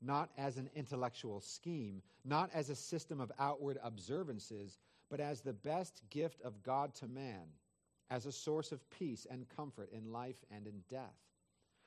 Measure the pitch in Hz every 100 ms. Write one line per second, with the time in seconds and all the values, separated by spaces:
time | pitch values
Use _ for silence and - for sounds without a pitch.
0 | 123 143 165 - 139 131 135 151 135 127
1 | 123 - 120 101 - - 170 165 107 98
2 | - - 131 151 185 160 139 139 - 165
3 | - 147 120 - 139 139 139 131 117 107
4 | 90 156 165 110 - 107 101 - _ _
5 | _ 143 147 135 135 104 143 170 180 -
6 | 107 147 160 - 120 104 127 135 143 -
7 | 120 127 135 95 80 76 _ _ _ _
8 | _ 127 135 135 156 156 147 143 - -
9 | 170 110 - 127 123 - 147 113 98 110
10 | 110 117 127 - - 104 104 101 87 131
11 | 117 - _ _ _ _ _ _